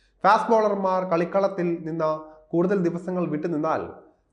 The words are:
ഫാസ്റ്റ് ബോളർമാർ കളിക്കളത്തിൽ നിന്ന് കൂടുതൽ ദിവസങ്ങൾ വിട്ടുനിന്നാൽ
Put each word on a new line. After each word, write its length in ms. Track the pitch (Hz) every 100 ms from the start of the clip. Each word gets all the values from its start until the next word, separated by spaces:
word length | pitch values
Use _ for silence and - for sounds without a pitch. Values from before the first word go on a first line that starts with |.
| _ _
ഫാസ്റ്റ് 280 | 185 220 220
ബോളർമാർ 540 | 220 214 202 190 185
കളിക്കളത്തിൽ 720 | 185 170 175 196 190 180 175 170
നിന്ന് 300 | 160 160 156 156 - - _
കൂടുതൽ 280 | 170 185 202
ദിവസങ്ങൾ 500 | 170 175 185 185 165
വിട്ടുനിന്നാൽ 540 | 151 175 151 160 135 - - - _ _